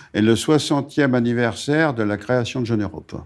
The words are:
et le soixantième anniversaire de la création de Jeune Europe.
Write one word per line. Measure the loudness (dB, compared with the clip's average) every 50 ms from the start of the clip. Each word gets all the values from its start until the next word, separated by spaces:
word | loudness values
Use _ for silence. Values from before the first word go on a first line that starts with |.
| -18 -6 -2
et | 2
le | 4 4 4
soixantième | 4 2 2 2 2 2 0 0 -2 -2 -2 0 0 2 2 2
anniversaire | 2 0 0 0 0 0 -2 -2 -4 -4 -2 0 2 2 0 0
de | -2 -2
la | -2 -2 -4
création | -2 0 0 0 0 -2 -4 -4
de | -2
Jeune | -2 -2 -2 -2
Europe. | -4 -8 -12 -14 -14 -14 -14 -14